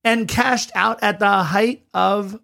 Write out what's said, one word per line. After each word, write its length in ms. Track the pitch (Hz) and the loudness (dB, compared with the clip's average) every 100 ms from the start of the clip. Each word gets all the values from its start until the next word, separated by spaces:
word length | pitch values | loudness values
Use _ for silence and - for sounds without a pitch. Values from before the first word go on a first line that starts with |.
and 240 | 233 233 220 | 0 0 0
cashed 420 | - 262 247 - 190 | 0 0 0 -2 -2
out 260 | 208 226 | -2 0
at 160 | 214 202 | -2 0
the 240 | 202 196 | 2 2
height 420 | 170 196 226 254 _ | 0 0 0 -2 _
of 440 | 185 190 202 196 220 | 0 0 0 -4 -12